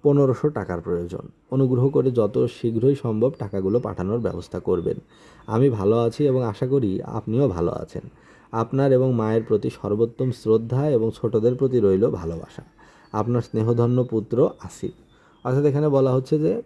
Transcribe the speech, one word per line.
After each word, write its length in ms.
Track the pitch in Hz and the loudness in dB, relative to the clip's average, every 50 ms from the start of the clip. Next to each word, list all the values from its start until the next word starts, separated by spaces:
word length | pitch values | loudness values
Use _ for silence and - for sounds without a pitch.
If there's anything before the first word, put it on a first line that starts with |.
পনেরোশো 480 | - 147 143 143 139 135 123 - - 151 | 4 4 4 6 4 4 2 0 0 -2
টাকার 300 | 147 113 95 - 90 85 | -2 -2 -6 -6 -6 -6
প্রয়োজন। 480 | 82 87 87 85 87 87 90 - - - - _ _ _ | -4 -4 -4 -4 -4 -6 -10 -12 -12 -16 -20 _ _ _
অনুগ্রহ 380 | 131 131 135 127 127 120 127 139 | 0 0 2 2 2 2 2 2
করে 220 | 139 139 127 131 | 2 2 0 2
যত 360 | 123 117 107 101 104 127 127 | 2 2 0 0 0 0 -2
শীঘ্রই 480 | 117 - - - 120 113 113 113 135 143 | -2 -4 -4 -4 -2 -2 2 2 2 0
সম্ভব 380 | 139 - 120 110 107 117 131 - - | 0 -2 -4 0 0 0 0 -2 -4
টাকাগুলো 420 | - 101 104 98 95 95 104 123 | -10 -6 -6 -4 -2 0 0 0
পাঠানোর 380 | - 104 92 78 90 95 107 120 | -2 -4 -6 -6 -4 -2 -2 -2
ব্যবস্থা 420 | 113 98 90 87 87 - - 90 | -2 -4 -6 -6 -12 -10 -10 -8
করবেন। 360 | - - 95 87 85 - - - - _ _ _ - - - - - | -2 -2 -2 0 0 -4 -6 -6 -10 _ _ _ -20 -20 -20 -20 -10
আমি 240 | - 110 113 135 143 | -4 0 2 2 2
ভালো 280 | 120 104 95 101 110 117 | 2 2 2 2 2 4
আছি 280 | 117 117 113 - 147 | 2 0 0 0 0
এবং 180 | 139 127 127 127 | 0 2 0 -2
আশা 220 | 113 104 - 135 | -2 -4 -4 -4
করি 360 | 127 135 139 123 101 92 101 | -2 0 0 0 0 -2 -4
আপনিও 460 | - - 110 110 - - 110 123 143 127 | -6 -6 -8 -8 -6 -2 0 0 0 0
ভালো 240 | 90 85 85 87 | 0 0 -2 -2
আছেন। 300 | - - - - - - - - _ _ _ - - - _ _ | -2 -6 -10 -10 -12 -14 -14 -14 _ _ _ -20 -20 -20 _ _
আপনার 400 | - 113 113 113 - 135 139 139 | -4 -4 -4 -2 0 0 2 4
এবং 220 | 131 127 131 131 123 | 4 4 4 2 2
মায়ের 280 | 117 110 110 110 113 | 0 0 2 0 0
প্রতি 280 | 110 - 110 104 107 - | 2 2 0 0 0 -4
সর্বোত্তম 600 | - - - 101 101 107 117 117 123 - 131 131 | -8 -6 -4 -4 0 0 0 -2 -2 -4 -4 -4
শ্রদ্ধা 600 | 120 - - 110 110 110 113 117 123 127 143 151 | -4 -4 0 2 2 2 2 0 -2 0 0 2
এবং 200 | 143 113 110 113 | 2 2 0 0
ছোটদের 440 | - - - 113 110 110 107 120 127 | -4 -2 -4 0 0 2 2 2 2
প্রতি 260 | 123 139 131 127 123 | 2 0 2 2 4
রইল 300 | 104 98 95 95 98 - | 4 4 4 4 2 0
ভালোবাসা। 520 | - 90 82 80 82 80 - - - - - _ _ _ - - - - - _ | 0 -2 -6 -8 -8 -8 -12 -14 -18 -20 -20 _ _ _ -20 -20 -20 -20 -20 _
আপনার 300 | - 107 104 117 120 120 | -4 -4 -2 0 0 -2
স্নেহধন্য 600 | 113 - - 110 110 113 117 117 117 120 123 127 123 | -2 -2 -2 -2 0 2 2 2 2 2 2 0 0
পুত্র 460 | 123 113 110 104 - - 113 151 - - - | 0 -2 -4 -2 -2 0 2 2 2 0 -6
আসিফ।" 320 | - 95 - - - - - _ - _ _ _ _ _ _ _ _ | -18 -18 -14 -10 -12 -12 -12 _ -20 _ _ _ _ _ _ _ _
অর্থাৎ 180 | 127 127 139 147 | -2 -2 2 2
এখানে 240 | 151 135 143 151 156 | 2 2 2 0 2
বলা 240 | 139 135 131 135 | 2 4 2 4
হচ্ছে 260 | 127 127 131 - 156 151 | 2 0 0 0 0 0
যে 240 | 151 170 196 233 - | 2 0 -2 -2 -6